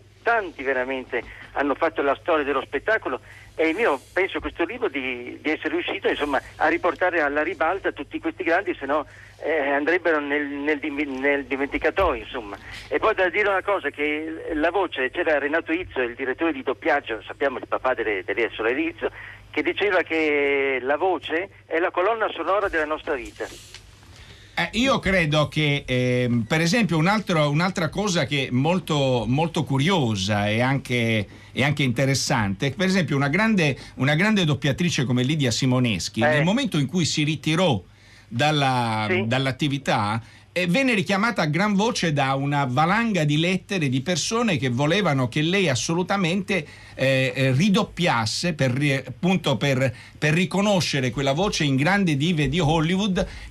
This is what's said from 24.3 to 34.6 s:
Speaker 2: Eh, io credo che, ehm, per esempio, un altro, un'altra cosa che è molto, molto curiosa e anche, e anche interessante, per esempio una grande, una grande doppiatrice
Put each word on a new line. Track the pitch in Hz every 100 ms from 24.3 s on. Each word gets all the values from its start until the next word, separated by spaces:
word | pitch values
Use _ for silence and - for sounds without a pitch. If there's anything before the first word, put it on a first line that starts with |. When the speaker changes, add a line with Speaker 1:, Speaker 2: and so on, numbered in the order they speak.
| - - -
Speaker 2:
Eh, | 170
io | 208 269 226
credo | 185 190 151 151 147
che, | 156 151 143 135
ehm, | 127 127 123 123 120 110
per | 160
esempio, | 170 240 196 165
un | 170
altro, | 214 196 165 147
un'altra | 147 185 196 160
cosa | 165 208 170 127
che | 143 127
è |
molto, | 123 151 180 - 151 135 123 107
molto | 135 165 170
curiosa | 131 135 151 190 120 101 95 104 104
e | 110
anche, | 127 135 - 123 113 110 101 - -
e | -
anche | 147 143
interessante, | 135 113 135 135 - 131 101 98 143
per | - 185
esempio | 190 143 139
una | 139
grande, | 175 220 202 151 - - -
una | 131 151
grande | 208 208 160
doppiatrice | 135